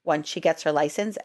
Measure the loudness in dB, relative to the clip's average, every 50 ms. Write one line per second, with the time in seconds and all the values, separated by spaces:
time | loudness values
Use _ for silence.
0 | _ 0 0 0 -2 -4 -4 0 2 2 2 2 0 0 2 2 2 2 0 -2
1 | -4 -4 -6 -4